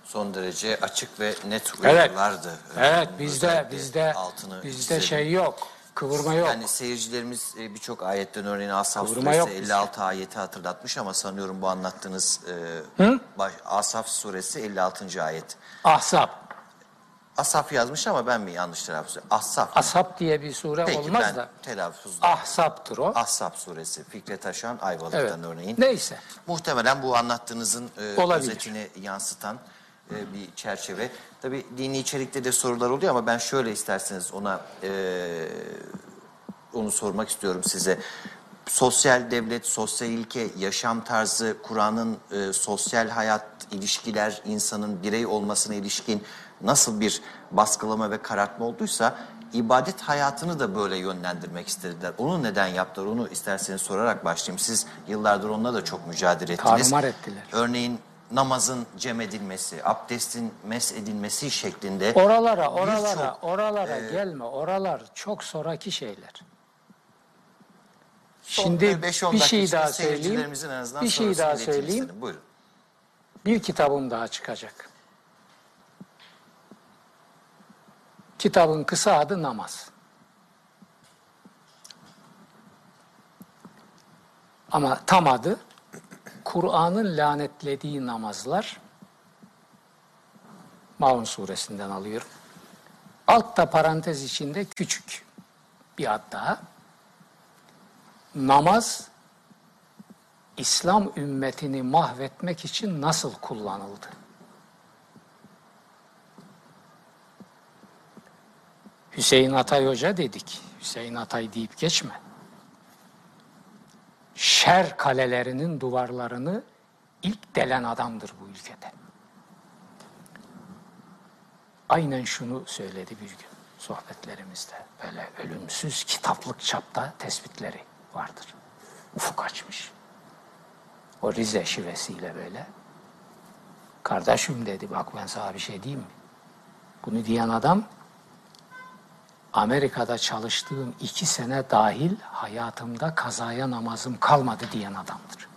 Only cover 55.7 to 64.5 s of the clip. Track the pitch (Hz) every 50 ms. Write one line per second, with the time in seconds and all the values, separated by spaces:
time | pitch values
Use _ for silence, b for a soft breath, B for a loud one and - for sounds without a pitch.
55.7 | 120 104 87 - - - - 82 85 82 92 87 87 85 90 82 85 85 - 120
56.7 | 113 120 120 123 139 147 135 131 113 - - 107 101 98 - - - 113 120 120
57.7 | 123 123 120 120 120 110 - - - - - - 117 131 135 131 131 123 - 131
58.7 | 131 123 117 - - 95 - 131 117 117 113 98 101 107 101 95 95 95 - -
59.7 | 87 78 - - 107 - - - 120 117 - - - 120 117 110 - - - 104
60.7 | 113 120 117 - - 120 101 107 107 104 101 104 - - 147 139 - - - 101
61.7 | - - - 98 95 190 - - - 185 185 202 220 226 226 233 220 180 156 143
62.7 | 165 175 190 202 220 214 208 208 196 165 143 131 - - - 170 180 196 214 214
63.7 | 208 208 190 165 151 131 110 110 123 185 202 190 160 135 120 120